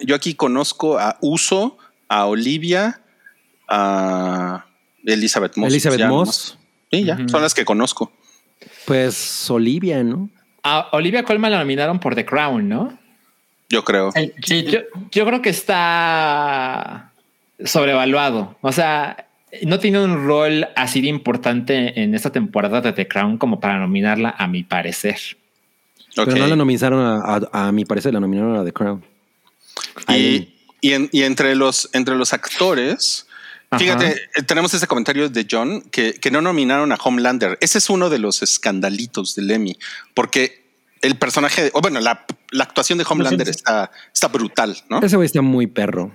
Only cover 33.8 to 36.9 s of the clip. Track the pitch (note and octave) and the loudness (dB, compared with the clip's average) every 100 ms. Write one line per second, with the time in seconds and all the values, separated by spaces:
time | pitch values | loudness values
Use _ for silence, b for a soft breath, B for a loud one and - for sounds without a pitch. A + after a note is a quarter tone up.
33.8 | F3+ F3 E3+ C#3 - D3+ C3 E3 - F3 | 2 2 0 -2 -4 -4 0 0 0 0
34.8 | F3 B2+ A#2 C#3 D3 A#2 G#2 A2+ B2+ G#3 | 0 -2 0 0 0 -2 -2 -2 -2 -4
35.8 | - - A2+ - C3+ C#3+ F3 D#3+ B2+ C#3 | -6 -2 -2 0 0 0 0 0 2 2
36.8 | D3 | 0